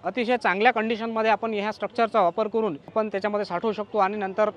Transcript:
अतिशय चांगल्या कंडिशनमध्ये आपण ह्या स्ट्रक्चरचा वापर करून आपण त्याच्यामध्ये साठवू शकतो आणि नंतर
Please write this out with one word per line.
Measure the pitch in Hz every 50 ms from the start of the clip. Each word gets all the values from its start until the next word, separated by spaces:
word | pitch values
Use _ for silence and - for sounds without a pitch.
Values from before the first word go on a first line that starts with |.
| -
अतिशय | 175 196 254 226 214 247
चांगल्या | 240 - 208 175 196 214 254
कंडिशनमध्ये | 247 226 214 226 233 208 226 233 220 220 220 220
आपण | 214 202 - 226 220
ह्या | 202 196 214
स्ट्रक्चरचा | 214 - 208 196 - - 233 214 - 220
वापर | 190 170 170 220 220 214
करून | 214 226 220 208 151 - -
आपण | - - 226 214 214
त्याच्यामध्ये | 196 196 196 208 208 208 202
साठवू | - 175 175 226 226
शकतो | 202 214 208 - - 214
आणि | 190 185 208
नंतर | 214 196 190 190 214 214 208 202